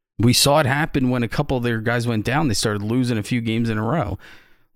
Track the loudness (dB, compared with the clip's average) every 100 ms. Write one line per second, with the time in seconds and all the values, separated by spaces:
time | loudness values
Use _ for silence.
0 | _ 0 2 4 4 4 2 0 0 0
1 | 0 0 -2 -2 -2 -2 0 -2 0 -2
2 | 0 -2 0 0 0 0 0 -2 -2 0
3 | 0 -2 -2 -4 -2 -2 -2 -2 -2 -2
4 | -2 -6 -12 -20 _ _ _